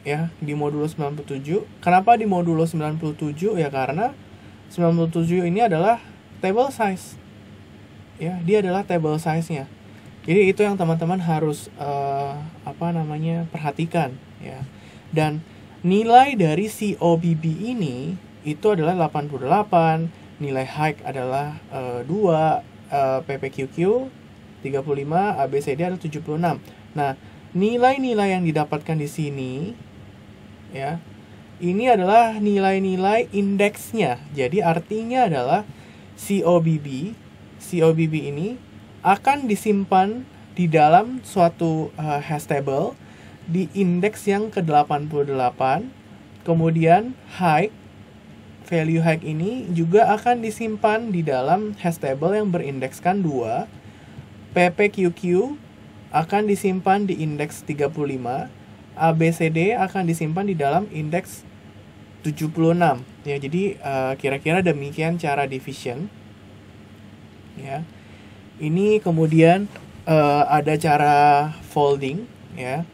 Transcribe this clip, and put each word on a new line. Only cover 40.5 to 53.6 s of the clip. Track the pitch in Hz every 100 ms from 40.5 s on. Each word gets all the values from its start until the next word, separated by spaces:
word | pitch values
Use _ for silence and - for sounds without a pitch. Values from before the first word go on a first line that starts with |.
di | - 175
dalam | 156 151 170 226 254
suatu, | - - 170 - 170 160 151 -
eh, | 156 143
hash | 147 151 -
table | 147 139 135 196 262 - - - - -
di | 170 185
indeks | 196 190 175 202 214 -
yang | 202 220
kedelapan | 208 165 147 147 147 151
puluh | 147 139
delapan. | 135 123 - 131 147 247 - - - - -
Kemudian | - 165 165 165 165 175 233 262 - -
height, | 180 156 208 - - - - - - - - - -
value | 170 156 165
height | 165 160
ini | 151 156 180 254 202
juga | 170 165 190 233
akan | 208 240 240
disimpan | 226 - 226 208 220 214 233
di | 180
dalam | 156 131 131 180 214 208
hash | 175 165
table | 147 135 160 208
yang | 214
berindekskan | 170 143 135 131 - 175 196
dua. | 175 135 113 123